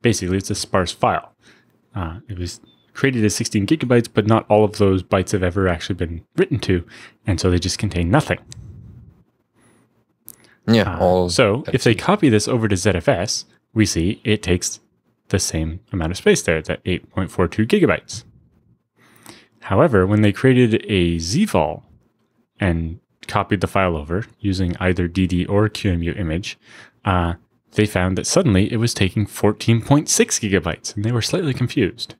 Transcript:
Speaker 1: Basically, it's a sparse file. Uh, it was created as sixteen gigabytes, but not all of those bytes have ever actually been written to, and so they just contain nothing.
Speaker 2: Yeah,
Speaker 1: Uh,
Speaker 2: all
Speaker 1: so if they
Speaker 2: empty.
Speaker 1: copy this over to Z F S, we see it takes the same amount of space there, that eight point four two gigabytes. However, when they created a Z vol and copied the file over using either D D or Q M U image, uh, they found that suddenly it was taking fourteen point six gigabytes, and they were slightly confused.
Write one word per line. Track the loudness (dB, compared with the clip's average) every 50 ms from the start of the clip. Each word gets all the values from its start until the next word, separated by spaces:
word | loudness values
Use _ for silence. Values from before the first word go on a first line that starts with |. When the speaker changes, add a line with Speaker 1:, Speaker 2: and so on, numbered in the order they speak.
Speaker 1:
Basically, | 2 2 2 2 -2 -2 -2 -2
it's | -2 -4
a | -6
sparse | -6 -6 -8 -6 -6 -4 -6
file. | -2 -2 0 0 0 0 -4 -8 _ _ _ _ _ _ _ _ _ _ _ _ _
Uh, | -8 -8 -8 -10 -14 -14 _
it | -10 -8
was | -8 -10 -10 -14 -20 _ _ _ _ _ _
created | -2 -2 -2 0 2 2
as | 2 2
sixteen | 0 -6 -2 0 0 2 2
gigabytes, | 0 0 2 2 2 2 2 2
but | _ 0 2
not | 4 2 2 4 _
all | 4 4 4
of | 2 2 2
those | 2 4 4 2 0
bytes | _ 0 0 0 0 -2
have | -2 -2
ever | 0 0 0 0 0
actually | 0 -2 -4 -8 -6 -6
been | -6 -6 -6 -10 -14 _ _
written | -2 -2 0 0 -4
to, | 0 0 -2 -2 -2 -6 -18 -20 -20 -20 _ _ _ -4
and | -4 0
so | 0 2
they | 2 2
just | 0 -2 -4 -4
contain | -4 -4 -2 -2 -2 2
nothing. | 2 0 0 0 -4 -6 -6 -18 -20 -20 -20 -20 -20 -20 -20 -20 -20 -20 -20 -20 _ _ _ _ _ _ _ _ _ _ _ _ _ _ _ _ _ _ _ _ _ _ _ -20 -20 _ _ _ _ _ _
Speaker 2:
Yeah, | 2 4 4 4 2 0
Speaker 1:
Uh, | 0
Speaker 2:
all | 2 4 4 4 2 0
Speaker 1:
so | 2 2 2 2 2 0 -4 -2 -4
if | 0 2
they | 2
Speaker 2:
empty. | 0 2 2
Speaker 1:
copy | 0 0 2 4 4
this | 4 4 2 0
over | -2 0 0 0
to | -2
Z | 0 0 0
F | 0 2 0 0
S, | 0 0 0 -4 -4 -8 -8 _ _ _ _ _
we | _ 2 2
see | 2 2 -2 -2 -2 -4 -4 _
it | -2 -2 -2
takes | 0 0 0 0 0 -6 -10 -12 _ _ _ _ _ _ _ _ _ _
the | -2 -2
same | -2 -2 -4 -4 -4 -4 -6 -10 _ _
amount | -6 -4 -4 -4
of | -6 -2
space | 2 2 2 2
there, | 2 -2 -2 -2 -2
that | -4 -8 -6 _
eight | -4 -4 -4 -6 _
point | _ -6 -6 -6
four | -2 -2 -2 -2
two | 0 -2 0 2
gigabytes. | 2 2 4 2 2 0 _ _ -16 -16 -16 -18 _ _ _ _ _ _ _ _ _ _ _ _ _ _ _ _ _ _ _ -20 -20 -20 _ _ _ _ -8 -2
However, | 2 2 4 4 4 2 2
when | 4 2 4
they | 4 2
created | 2 2 2 4 4 6 4 4 2 0 -2 0
a | 0 2 2 2 0 -2
Z | -4 -2 0 0 0
vol | 2 2 0 0 0 -4 -10 -14 _ _ _ _ _ _ _ _ _ _ _ _ _ _ _
and | -2 -2 0 -2 -4 -6 -8 -12 _ _ _ _ -18 -4
copied | -2 -2 0 0 -2 -2
the | -2 -2
file | 0 0 0 2 0 -4
over | -6 -6 -6 -6 -6 -8 _ _
using | -4 -4 -2 -2 -2 -4 -2 -2
either | 0 -2 0 0 -2 -2
D | 0 0 0
D | 0 0 -2 -2
or | 0 2 2 2 0
Q | -2 -2 -2 -2
M | 0 0 -2
U | -4 -4
image, | -4 -4 -4 -4 -4 -6 -8 -14 _ _ _ -20 -20 -20 -20 _ _ _
uh, | 0 0 2 0 0 -4 -6 _ _ _ _ _ _
they | _ 0 0 0
found | 0 0 0 0 -2
that | -2 -4 0
suddenly | 0 2 2 4 4 4 2 2
it | 0 -2
was | -2 -2 0
taking | 0 -2 -2 0 -2 -4
fourteen | -4 -6 -2 0 0 0 0 0 0 0 0
point | 2 2 2 2 2 0
six | 0 0 0 0 0 -4
gigabytes, | -2 0 0 0 0 -2 -6 -6 _ -12 -8
and | -4 -4
they | -2
were | -2 -2 -2
slightly | -2 -4 -2 -2 -2
confused. | -2 -2 -4 -2 0 0 0 0 -2 -6 -14 -16 -16 _